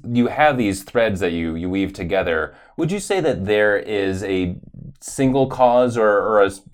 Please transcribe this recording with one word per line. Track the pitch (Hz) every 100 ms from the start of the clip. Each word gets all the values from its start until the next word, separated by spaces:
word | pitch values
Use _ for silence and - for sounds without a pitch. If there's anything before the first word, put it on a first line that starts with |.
| -
you | 120 120
have | 131 151 131
these | 104 95
threads | - 120 113 92
that | 90
you, | 85 82 82
you | 90
weave | 95 95
together, | 98 87 95 87 80 78 - - -
would | 160
you | 202
say | - 190
that | 156 98 95
there | 104 104 101
is | - 104 98 95
a | 98 95 90 90 - - - -
single | - - 135 135 131
cause | 131 127 123 127 117
or, | 107
or | 101 95 107
a | 98
s-, | - -